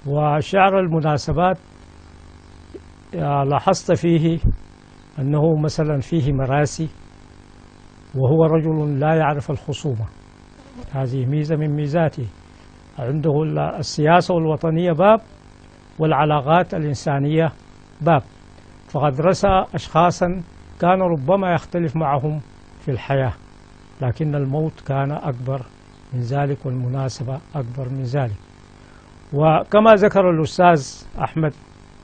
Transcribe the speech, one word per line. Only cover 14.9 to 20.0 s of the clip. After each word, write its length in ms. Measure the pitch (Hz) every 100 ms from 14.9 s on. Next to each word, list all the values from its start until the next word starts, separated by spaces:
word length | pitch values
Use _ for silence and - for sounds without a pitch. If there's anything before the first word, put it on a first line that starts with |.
باب، 280 | 156 196 220 - - - - - - - -
والعلاقات 760 | 156 139 151 147 135 170 175
الإنسانية 800 | 185 151 135 165 139 143 160 160 - - - - -
باب، 200 | 151 147 - - - - - - -
فقد 320 | 147 147 135
رسى 440 | 165 180 202 190 -
أشخاصاً 680 | - - 156